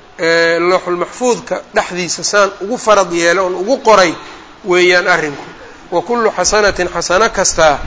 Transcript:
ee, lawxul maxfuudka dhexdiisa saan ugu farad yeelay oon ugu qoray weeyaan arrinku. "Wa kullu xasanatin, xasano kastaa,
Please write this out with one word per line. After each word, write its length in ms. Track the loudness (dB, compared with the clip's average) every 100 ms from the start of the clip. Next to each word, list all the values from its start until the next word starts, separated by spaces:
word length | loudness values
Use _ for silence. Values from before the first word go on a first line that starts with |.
| -20 -4
ee, 400 | 0 2 2 2
lawxul 380 | 0 0 -2 -6
maxfuudka 680 | -6 -4 -2 -2 -4 -8 -4
dhexdiisa 500 | -4 -4 -4 -6 -6
saan 260 | -2 2 0 -2
ugu 160 | -6 -2
farad 340 | 2 2 2
yeelay 320 | 0 2 2
oon 100 | 0
ugu 220 | -2 -2 0
qoray 340 | 4 4 4 0 -12 -20 -20 -12
weeyaan 420 | -2 2 4 2 2
arrinku. 360 | 0 -2 -8 -14 -18 -20 -20 -6
"Wa 120 | -4
kullu 280 | -2 0 0 0
xasanatin, 520 | 0 2 0 0 -4
xasano 400 | -4 -2 0 0
kastaa, 480 | 0 -2 4 2 2